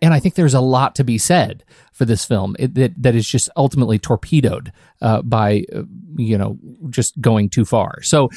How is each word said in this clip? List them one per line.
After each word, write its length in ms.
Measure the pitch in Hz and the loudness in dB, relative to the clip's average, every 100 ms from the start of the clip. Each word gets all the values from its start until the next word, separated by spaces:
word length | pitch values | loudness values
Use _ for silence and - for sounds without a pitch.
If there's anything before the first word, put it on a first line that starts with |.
and 120 | 160 | 2
I 60 | 151 | 2
think 160 | 185 - | 0 2
there's 180 | 160 | 2
a 60 | 127 | 2
lot 360 | 131 127 135 - | 2 2 0 0
to 100 | 123 | -2
be 120 | 113 | 0
said 460 | - 175 107 - - _ _ | 2 2 2 -4 -20 _ _
for 100 | - 117 | -4 0
this 200 | 107 - | 0 0
film 300 | 107 95 95 | -2 -2 -4
it, 140 | 131 127 | -4 0
that, 160 | 127 - | -2 0
that 140 | 127 117 | 2 2
is 120 | 107 | 0
just 200 | 127 - - | -2 -2 0
ultimately 440 | 135 143 117 107 | 0 2 0 0
torpedoed, 720 | - 117 - 156 120 - 87 - _ _ | 0 -4 0 2 2 -2 -8 -18 _ _
uh, 200 | 117 110 | 0 0
by, 420 | 120 113 104 104 - | 0 0 2 0 -2
uh, 100 | - - - 165 156 | -8 -12 -16 -12 -6
you 200 | 110 104 | -2 -2
know, 200 | 98 - - - 160 | -2 -6 -14 -16 -8
just 300 | 127 120 - | -4 -4 -2
going 280 | 120 110 101 | 0 2 2
too 160 | - 107 | 0 0
far. 360 | 113 92 - | 0 -2 -6
So, 280 | - 151 127 | 0 0 0